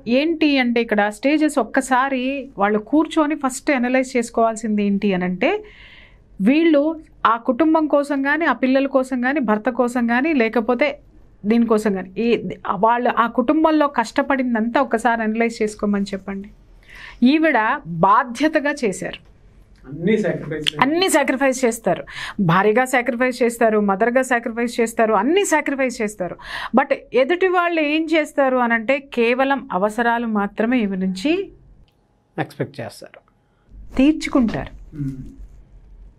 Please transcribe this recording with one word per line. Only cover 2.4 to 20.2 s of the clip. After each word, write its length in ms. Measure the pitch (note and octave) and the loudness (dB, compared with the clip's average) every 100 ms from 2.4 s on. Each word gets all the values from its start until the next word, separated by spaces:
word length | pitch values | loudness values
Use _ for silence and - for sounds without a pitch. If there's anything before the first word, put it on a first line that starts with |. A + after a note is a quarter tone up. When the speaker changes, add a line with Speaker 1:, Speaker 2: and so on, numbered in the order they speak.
| A#3+ - | -10 -2
Speaker 1:
వాళ్ళు 200 | G3+ G#3 | 0 0
కూర్చొని 560 | G#3+ D4+ D#4+ E4 D4 | 0 0 2 0 0
ఫస్ట్ 360 | D4+ C4 - - | 0 -4 -4 -2
అనలైజ్ 460 | C4 B3 B3+ C4 B3 | 0 0 0 0 -4
చేసుకోవాల్సింది 680 | A#3 - A3+ A3 A3 G#3 | -2 0 0 0 -4 0
ఏంటి 300 | G3+ G3 G#3 | 0 0 0
అని 100 | F3+ | 0
అంటే, 400 | F3+ F#3 C#4 G#4+ - - - - - - _ - | -2 0 0 -2 -6 -20 -20 -20 -20 -20 _ -2
వీళ్ళు 600 | G3 D4+ E4 C#4+ D4+ D#4+ - - G#3+ | 2 4 6 4 2 -4 -12 -2 0
ఆ 100 | A#3 | 0
కుటుంబం 500 | C4 B3 D#4+ D#4+ D4+ | -2 0 2 2 2
కోసం 360 | C#4+ C#4+ C#4+ | 0 0 -2
కానీ, 220 | C#4 D#4 | 0 0
ఆ 80 | D#4+ | 0
పిల్లల 340 | B3 C4 C4+ C4+ | 0 2 2 2
కోసం 340 | C4 B3+ C4 | 0 -2 -2
కానీ, 200 | B3 D4+ | -2 -2
భర్త 300 | G#3+ G#3+ B3+ | 0 0 -2
కోసం 360 | B3+ A#3+ B3 A#3 | -2 -2 0 0
కానీ, 260 | A#3+ D#4 | 0 0
లేకపోతే 680 | C#4+ A3+ A#3+ A3+ B3 D4 - - - - - G#3 | 2 2 0 0 0 0 -4 -18 -20 -20 -8 0
దీనికోసం 480 | A#3 A3+ G#3+ G#3+ | 2 4 2 2
కానీ, 160 | F#3+ F#3 - | -2 -6 -4
ఈ, 320 | A#3 A3 F3+ - - | 0 0 -2 -8 -6
వాళ్ళు 400 | F#3+ A3+ A#3+ B3 | 0 2 2 0
ఆ 160 | - A#3 | 0 0
కుటుంబంలో 640 | B3 B3+ D#4 D#4 D4+ C#4+ | 0 0 2 4 4 2
కష్టపడిందంతా 920 | B3+ A3 - C#4 C4+ B3+ A3+ A#3 C#4+ | 0 -2 -2 -2 -2 0 -2 0 0
ఒకసారి 420 | C4 A3+ B3 A#3 | 0 0 0 0
అనలైజ్ 400 | A3 A3 A#3 A#3 | -2 -2 -2 -2
చేసుకోమని 420 | G#3+ G#3 G#3 G3+ | -4 -2 -2 -2
చెప్పండి. 460 | G3 F#3+ G3 G3 G3+ - - - - - - - | -4 -8 -10 -12 -14 -20 -20 -20 -20 -20 -18 2
ఈవిడ 340 | B3 D#4 D#4 A#3+ A3 C#4+ E3 | 4 4 4 4 0 -2 -6
బాధ్యతగా 880 | E3+ F#3+ A3+ B3+ A#3+ D4+ D#4 C#4+ C#4+ | 0 4 4 2 0 0 0 -2 -2
చేశారు, 420 | G#3+ F3+ - - - - - - _ - B2+ | -4 -4 -10 -12 -20 -20 -20 -20 _ -20 -16
Speaker 2:
అన్నీ 280 | D#3+ F#3+ | -4 0
సాక్రిఫైస్ 520 | A3 | 0